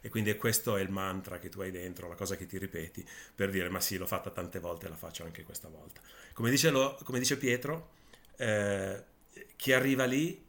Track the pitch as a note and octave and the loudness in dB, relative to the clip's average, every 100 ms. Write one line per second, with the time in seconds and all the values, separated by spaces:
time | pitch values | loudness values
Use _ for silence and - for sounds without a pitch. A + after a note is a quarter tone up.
0 | A2 A2 G#2 G#2 A#2 A2 - G2+ F#2+ G2 | -2 0 2 2 2 2 2 0 0 0
1 | F#2+ F#2+ F#2 F2+ F2+ F#2+ F#2 F#2 F2+ F2 | 0 -2 -6 -10 -10 -6 -6 -6 -8 -8
2 | F2 F2 F#2+ F#2+ F#2 F#2+ F#2+ E2 D#2+ - | -10 -4 -4 -2 -4 -6 -6 -6 -6 -8
3 | - - - - G2 F#2+ F2+ F2+ - F#2+ | -12 -14 -18 -2 0 2 0 0 0 -2
4 | F2+ F#2+ - - F2 F#2+ F2 E2+ F#2+ D#2+ | -2 -4 -4 -6 -6 -6 -6 -6 -8 -10
5 | E2 D#2+ E2 E2 E2 - E2 D#2 D#2 - | -10 -10 -10 -12 -12 -12 -12 -16 -18 -20
6 | - - - - A2+ C#3 D#3+ C3+ C3+ C3+ | -20 -20 -18 -2 2 6 6 6 4 0
7 | - B2+ B2 C#3 C3 B2 - E3 - - | -4 0 2 2 2 2 0 -6 -8 -20
8 | - - - - B2 G#2+ G2+ G2 G2 G2 | -20 -20 -20 -4 2 4 4 2 0 -4
9 | - - - - - - - B2+ C3+ C3 | -10 -20 -20 -20 -20 -6 4 6 6 4
10 | B2+ C3 E3 F#3+ | 4 4 2 -2